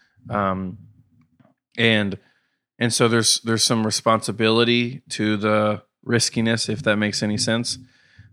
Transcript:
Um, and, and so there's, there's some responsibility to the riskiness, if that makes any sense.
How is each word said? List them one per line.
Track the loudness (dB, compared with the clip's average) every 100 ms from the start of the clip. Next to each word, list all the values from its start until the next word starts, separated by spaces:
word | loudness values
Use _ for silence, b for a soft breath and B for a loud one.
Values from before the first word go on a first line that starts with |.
| b b -6
Um, | -2 0 -2 -6 -10 -20 _ _ _ _ _ _ _ _ 0
and, | 2 4 0 -6 _ _ _ _ _ -4
and | -2
so | 2 2
there's, | 4 2 0
there's | -2 0
some | 0 0 0
responsibility | 0 2 2 0 -2 2 2 2 2 -2 -8 -10
to | -4 -2 0
the | 0 2 0 -2 -8 _
riskiness, | -2 0 0 0 0 0 -2
if | -2
that | 0 2
makes | 0 -2
any | -2 -2
sense. | -2 -2 -4 -8 b b b b b